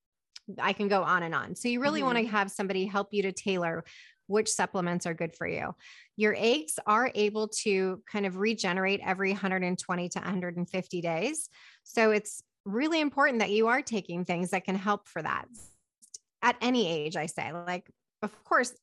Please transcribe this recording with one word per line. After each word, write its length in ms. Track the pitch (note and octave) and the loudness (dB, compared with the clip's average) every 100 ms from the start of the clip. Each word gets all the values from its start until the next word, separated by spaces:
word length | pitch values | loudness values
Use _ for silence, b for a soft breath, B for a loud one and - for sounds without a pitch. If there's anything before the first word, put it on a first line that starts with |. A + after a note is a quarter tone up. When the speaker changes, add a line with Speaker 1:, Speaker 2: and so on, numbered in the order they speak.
| _ _ _ - - F#3 | _ _ _ -20 -14 -4
Speaker 1:
I 140 | F3 | -2
can 160 | F#3+ G3+ | 0 2
go 140 | G3 | 2
on 200 | E3+ F3 | 4 2
and 100 | E3 | 2
on. 220 | D3+ - F#3 | -2 -4 -4
So 140 | B3 | -2
you 100 | A#3+ | 0
really 220 | C#4+ D#4 | 0 0
Speaker 2:
Mm-hmm. 60 | C4+ | 2
Speaker 1:
wanna 200 | A#3+ A3+ | 0 2
have 240 | G#3 G3 | 0 0
somebody 340 | - F#3+ F#3+ F#3+ | -2 -2 0 0
help 280 | G3+ G3+ | -2 0
you 80 | G#3 | 0
to 100 | F#3+ | 0
tailor 540 | F#3 - F#3 E3+ E3 B B B B - | -2 -2 0 0 -4 B B B B -2
which 240 | G#3 G#3+ | 0 2
supplements 540 | - F#3 G3 F3 F3 F3 | 0 0 0 -2 -2 -2
are 80 | |
good 220 | E3 E3 - | -4 -6 -6
for 120 | E3+ | -6
you. 280 | E3+ - - B B B - | -4 -6 -8 B B B 0
Your 180 | G#3+ - | 0 2
eggs 440 | A3+ D4 D#4 - - | 2 2 -2 -4 2
are 240 | G#3+ B3+ | 2 2
able 340 | - G#3 G#3+ G#3+ - | 2 0 0 -4 -2
to 380 | A3 F#3+ F#3+ F#3 - | 0 2 2 -2 -6
kind 140 | G#3 G3 | -2 -2
of 120 | F#3 | 0
regenerate 640 | G#3+ A3 F#3+ F#3 F#3+ G3 - | 0 0 0 2 2 0 0
every 280 | F#3 F#3+ | 0 0
hundred 300 | G3 G3 F#3 | 0 0 0
and 140 | F3+ F3+ | 0 -2
twenty 320 | - F3+ F3 | -2 -4 -4
to 100 | - | -4
a 40 | |
hundred 340 | E3+ F#3+ F3+ F3 | -4 -4 -4 -4
and 100 | F3 | -4
fifty 320 | F#3 F3+ F3+ | -4 -4 -4
days. 480 | E3+ D#3+ A#3 D#4+ - B B B | -2 0 -2 -4 -8 B B B
So 260 | - - A3 | -4 2 4
it's 320 | G#3 G#3 - - _ G3+ | 4 0 -10 -18 _ -6
really 360 | G#3+ D#4 E4 | -2 0 2
important 380 | D4 C#4 C#4+ A#3 | 0 2 2 4
that 120 | F#3+ | 2
you 160 | G#3 A3+ | 4 4
are 160 | C4 | 2
taking 420 | - A3 - E3+ F3+ | 0 -4 -4 -4 -2
things 240 | E3+ F3+ | -2 0
that 160 | F#3 F#3+ | -2 -2
can 100 | F#3+ | -2
help 320 | G3 G3+ - | 0 -2 -4
for 140 | F3 | -6
that 240 | G#2 - - A#3 - _ _ _ - - _ _ | -4 -4 -6 -16 -20 _ _ _ -20 -20 _ _
at 160 | A#3 B3 | 0 2
any 280 | A#3+ B3+ F3+ | 2 2 2
age, 280 | E3 D3+ F3 | 0 -2 -4
I 120 | D#3+ | -4
say. 260 | - - | -4 -6
Like, 340 | E3 F3 F3+ - _ _ _ | -6 -6 -8 -8 _ _ _
of 200 | G#3 - | -8 -8
course, 300 | - D#4+ B3 - | 2 4 4 -2